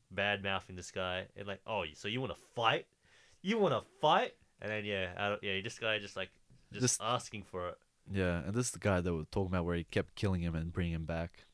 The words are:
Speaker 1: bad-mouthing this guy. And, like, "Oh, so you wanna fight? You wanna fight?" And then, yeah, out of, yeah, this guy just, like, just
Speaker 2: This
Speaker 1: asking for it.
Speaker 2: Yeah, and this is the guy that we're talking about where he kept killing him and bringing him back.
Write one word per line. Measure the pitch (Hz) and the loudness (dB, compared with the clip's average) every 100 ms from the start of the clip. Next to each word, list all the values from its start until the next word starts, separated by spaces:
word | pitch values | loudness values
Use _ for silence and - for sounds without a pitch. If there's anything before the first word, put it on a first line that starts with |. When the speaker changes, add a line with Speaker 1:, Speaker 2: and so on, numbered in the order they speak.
| - | -10
Speaker 1:
bad-mouthing | 95 101 101 98 95 - 92 | 0 2 2 0 -2 -4 -12
this | - | -8
guy. | 98 92 92 90 98 | -4 -2 -2 -6 -10
And, | 101 | -8
like, | 95 - | -8 -4
"Oh, | 107 82 | -2 -2
so | 73 104 | -6 -4
you | 120 | -2
wanna | 127 78 - | -4 -8 -10
fight? | - 95 160 - _ _ - - - | 0 2 2 -2 _ _ -20 -20 -8
You | 185 226 | -2 2
wanna | 185 113 - - | 4 2 -2 2
fight?" | 151 185 247 - _ - | 6 6 4 -6 _ -10
And | 104 | -4
then, | 107 | -2
yeah, | 104 98 92 92 | 0 0 -2 0
out | 101 | 0
of, | 104 | 0
yeah, | 104 95 | 0 -2
this | 110 - | -2 -4
guy | 113 107 | -2 -2
just, | 101 98 | -4 -8
like, | 95 _ _ - - | -8 _ _ -20 -12
just | 101 | 0
Speaker 2:
This | 127 - | 2 2
Speaker 1:
asking | 110 123 - 107 | 2 0 -2 -10
for | 92 92 90 | -8 -6 -6
it. | - _ _ - | -6 _ _ -4
Speaker 2:
Yeah, | 98 90 87 | 2 2 2
and | 73 | 0
this | 113 123 | 0 -2
is | |
the | - | 0
guy | 104 92 | 2 4
that | 87 | 2
we're | 82 | 0
talking | 78 104 95 | -2 -2 0
about | 90 | 0
where | 85 85 | 0 0
he | |
kept | 82 107 87 | 0 -2 -2
killing | - 101 90 | -2 0 2
him | 85 | 0
and | 80 85 | -2 -2
bringing | 87 85 | -2 0
him | 82 80 | 0 -2
back. | 82 85 - - | -4 -4 -8 -20